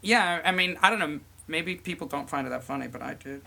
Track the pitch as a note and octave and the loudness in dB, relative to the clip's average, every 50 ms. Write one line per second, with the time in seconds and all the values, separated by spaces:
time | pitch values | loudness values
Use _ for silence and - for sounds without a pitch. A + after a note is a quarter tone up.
0 | - G3 A3+ A#3+ G3 F3 F3 E3+ - F3 F#3 F#3 F#3 F3+ F3 - - F#3+ A3 G#3+ | 2 4 4 4 6 4 2 2 2 2 2 4 2 0 0 4 6 6 6 6
1 | F3+ D3 D3+ C#3+ - - - - - - D#3+ D#3+ E3 F3 F#3 F3+ - F#3 F3 - | 0 -2 -2 -6 -10 -14 -20 -20 -10 -4 -4 -2 -2 -2 -6 -6 -6 -8 -6 -6
2 | E3+ C#3 C#3 C#3+ C#3+ - - C#3+ C3+ C3 B2 B2+ B2+ - C#3 C#3 C3 A#2+ A#2+ B2 | -6 -6 -6 -6 -6 -4 -4 -4 -2 -2 -4 -6 -6 -6 -6 -6 -6 -6 -10 -10
3 | B2+ C3 - - - C#3 C#3 C#3 C#3 | -8 -8 -10 -10 -12 -12 -14 -14 -14